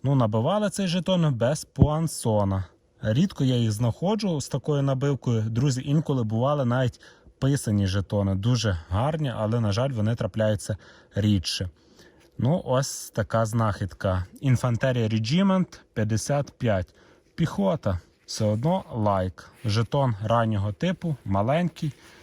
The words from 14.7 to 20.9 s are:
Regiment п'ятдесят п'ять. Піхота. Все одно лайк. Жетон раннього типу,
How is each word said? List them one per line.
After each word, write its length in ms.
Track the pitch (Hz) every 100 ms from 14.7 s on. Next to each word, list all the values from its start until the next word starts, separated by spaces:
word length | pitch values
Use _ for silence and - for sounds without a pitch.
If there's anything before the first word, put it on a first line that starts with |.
| 113 135 123 110
Regiment 680 | 107 110 165 196 190 170 - _
п'ятдесят 560 | - 131 107 - 143 139 -
п'ять. 360 | 120 98 87 _ - _ _
Піхота. 680 | - 165 - 196 165 - 87 - _ -
Все 180 | -
одно 400 | 107 107 147 190 -
лайк. 580 | 123 107 98 92 - - -
Жетон 500 | 107 104 113 143 135 101
раннього 500 | 107 117 113 104 104
типу, 440 | 104 175